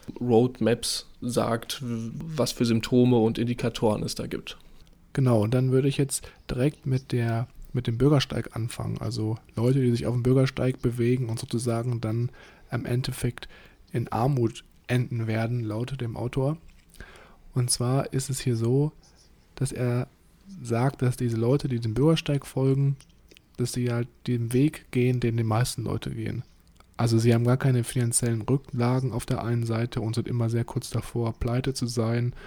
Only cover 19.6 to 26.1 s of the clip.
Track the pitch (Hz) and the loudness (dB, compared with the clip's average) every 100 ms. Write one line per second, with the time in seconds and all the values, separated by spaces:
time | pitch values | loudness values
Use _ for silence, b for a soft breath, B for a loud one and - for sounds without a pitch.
19.6 | 135 - 127 123 - _ _ _ 196 190 | -4 -2 0 0 -4 _ _ _ -20 -14
20.6 | 120 117 135 - 123 - 120 113 113 147 | -4 0 0 2 -2 0 -2 0 2 2
21.6 | 139 117 117 113 156 160 - 143 - 131 | 0 -2 -2 2 4 4 0 -4 -2 0
22.6 | 135 135 139 139 - - _ - _ - | 2 2 2 -2 -10 -20 _ -20 _ -6
23.6 | 120 123 123 120 120 _ - 120 113 123 | -4 -2 -2 -2 -4 _ -4 -2 0 2
24.6 | 151 - - 127 123 127 120 117 110 107 | 2 0 -4 0 2 2 0 0 0 2
25.6 | 123 - 107 107 131 | 0 -2 -4 -4 -6